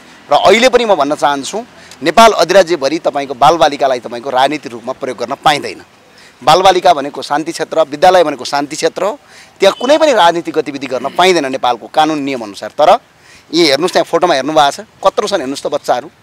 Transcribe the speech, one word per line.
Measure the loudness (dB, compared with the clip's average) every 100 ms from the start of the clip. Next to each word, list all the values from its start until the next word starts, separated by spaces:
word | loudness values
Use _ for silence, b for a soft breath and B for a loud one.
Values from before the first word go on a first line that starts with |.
| B B -2
र |
अहिले | 2 4 4 4
पनि | 2 2
म | 0
भन्न | 0 0
चाहन्छु, | -2 -2 -6 -10 -12 B B B
नेपाल | -2 4 4 4
अधिराज्यभरि | 2 2 2 0 -2 -2
तपाईँको | -4 -4 -6
बालबालिकालाई | 0 2 4 2 0 -2 -2
तपाईँको | -6 -12 -6
राजनीतिक | 0 0 -2 -10
रूपमा | -14 -12 -10
प्रयोग | -8 -8
गर्न | -8 -4
पाइँदैन। | -2 -2 -4 -14 -20 _ _ b b b
बालबालिका | 0 4 4 4 2
भनेको | 0 -2 -10
शान्ति | -6 -6 -6
क्षेत्र, | -8 -6 -2 -2
विद्यालय | 2 4 4
भनेको | 2 -2 -6
शान्ति | -6 -6 -4
क्षेत्र | -6 -4
हो, | -6 -6 _ B B B
त्यहाँ | 0 0
कुनै | 2 2
पनि | 4
राजनीतिक | 4 4 2 -4
गतिविधि | -4 -4 -6 -6
गर्न | -6 -6 0
पाइँदैन | 2 2 -2
नेपालको | -4 -2 -4 -4
कानुन | -2 0 0
नियम | -6 -8
अनुसार। | -10 -12 -10
तर | 0 4 4 _ b b b b
यी | 0 2
हेर्नुहोस्, | 2 0
त्यहाँ | -2 -2
फोटोमा | 0 0
हेर्नुभएको | 0 0 2 2
छ, | 0 -12 -2 -2
कत्रो | 0 -2
छन् | -4
हेर्नुहोस् | -6 -8
त | -6
बच्चाहरू। | -6 -4 -4 -4 _